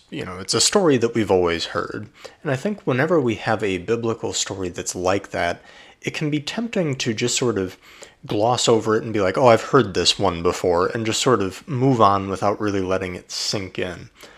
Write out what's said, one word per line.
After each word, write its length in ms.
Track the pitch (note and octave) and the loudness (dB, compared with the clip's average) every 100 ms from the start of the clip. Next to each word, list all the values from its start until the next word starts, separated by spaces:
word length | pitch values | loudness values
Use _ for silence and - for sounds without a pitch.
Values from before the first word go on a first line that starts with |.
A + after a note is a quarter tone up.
| - | -12
you 160 | D#3 | -10
know, 140 | G2+ F2+ | -10 -10
it's 160 | G2+ | -2
a 60 | - | 0
story 360 | - G#3 F3 C3 | 2 4 4 4
that 180 | A#2 A#2 | 2 0
we've 160 | G2+ | 2
always 320 | F#2 F2 E2+ | 4 4 0
heard. 440 | - - - - G#2+ - - - | -4 -6 -6 -10 -12 -18 -20 -10
And 80 | D#3 | -4
I 20 | |
think 260 | C3 G3+ G3+ | -4 -4 -4
whenever 380 | - B2+ D#3+ F3 | -2 0 2 2
we 140 | B2 | 0
have 260 | G#2 - G#2+ | -2 -2 -2
a 140 | G#2+ F#2 | 0 -2
biblical 540 | F2 A#2 A2+ A2 G2+ | -2 -2 -2 -4 -6
story 360 | F#2 - G2 F#2 | -6 -6 -6 -8
that's 260 | F2 F2+ | -8 -8
like 360 | F#2+ F2+ G2 - | -2 0 0 -2
that, 300 | F#2 F2 F2 - - - _ | -4 -2 -4 -10 -20 -20 _
it 120 | - | -10
can 160 | - D3+ | -6 -4
be 80 | D3 | -4
tempting 560 | C#3+ - A#3 G#3 D#3+ | -6 -8 -4 -2 -2
to 180 | C3+ B2+ | -2 -4
just 240 | G#2+ A#2+ - | -2 -2 0
sort 220 | B2 G2+ | 0 0
of 180 | F#2 - - - - _ | -4 -8 -20 -20 -20 _
gloss 440 | C#3 G#2+ A2+ B2 - | -6 0 2 2 4
over 280 | A2+ G#2+ G#2+ | 4 4 0
it 60 | |
and 100 | A2+ | 0
be 80 | G#2+ | 0
like, 160 | F#2+ A#2+ | 0 4
"Oh, 120 | B2+ | 6
I've 140 | A2+ - | 6 6
heard 220 | C#3 G#2 | 2 2
this 220 | F2+ E2+ - | 0 0 2
one 280 | G2 E2+ | 0 2
before," 420 | F2 F2 F#2+ E2+ F#2+ | 0 0 2 2 2
and 180 | A2+ | -2
just 160 | A2 G#2+ | -4 0
sort 220 | C#3 A2+ | 2 2
of 240 | G2 - - | 0 -6 -8
move 340 | C3 C3+ B2 | 0 2 6
on 280 | G2+ G2 G2 | 6 6 0
without 320 | F#2 G#2 G#2 | -2 -2 0
really 220 | G#2+ G2 | -2 -2
letting 340 | F#2 F#2 F#2 F2+ | -2 -2 -4 -10
it 160 | - | -10
sink 480 | - - A2+ F#2+ - | -8 -4 -6 -6 -8
in. 280 | F#2+ E2+ - _ - | -8 -8 -16 _ -20